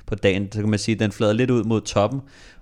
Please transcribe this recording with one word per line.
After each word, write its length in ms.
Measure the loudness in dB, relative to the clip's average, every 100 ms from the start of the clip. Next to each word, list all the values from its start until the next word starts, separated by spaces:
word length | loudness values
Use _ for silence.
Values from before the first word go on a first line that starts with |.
| -10
på 100 | 0
dagen. 360 | 0 0 -2
Så 80 | -2
kan 100 | 0
man 100 | 0
sige, 140 | 0 0
at 40 |
den 120 | 0
flader 220 | 2 0
lidt 180 | 2 2
ud 120 | 0
mod 180 | 2 -2
toppen, 400 | 0 0 0 -2 -10 -20 -20 -20